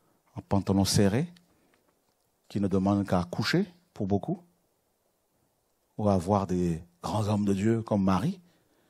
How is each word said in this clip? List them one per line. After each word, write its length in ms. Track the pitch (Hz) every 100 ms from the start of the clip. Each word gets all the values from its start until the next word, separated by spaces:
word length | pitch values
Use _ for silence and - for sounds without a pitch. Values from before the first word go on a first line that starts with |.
| _ _ _
en 80 | -
pantalon 440 | - 98 92 98 95
serré, 420 | - 101 117 175 - _ _ _ _ _ _ _ _ _ _ _
qui 140 | 104
ne 80 | 98
demandent 360 | 95 98 101 98
qu'à 200 | 90 87
coucher, 400 | - 113 165 208 - _
pour 140 | - 98
beaucoup, 340 | 98 - 196 - _ _ _ _ _ _ _ _ _ _ _ _ _ _ -
ou 100 | 104
à 100 | 95
voir 300 | 87 104 92
des 340 | 90 87 80 - _
grands 240 | - 104 104
hommes 160 | 107
de 100 | 101
Dieu 280 | 95 110 113
comme 200 | 107 104
Marie, 380 | 95 92 151 202 - _ _ _ _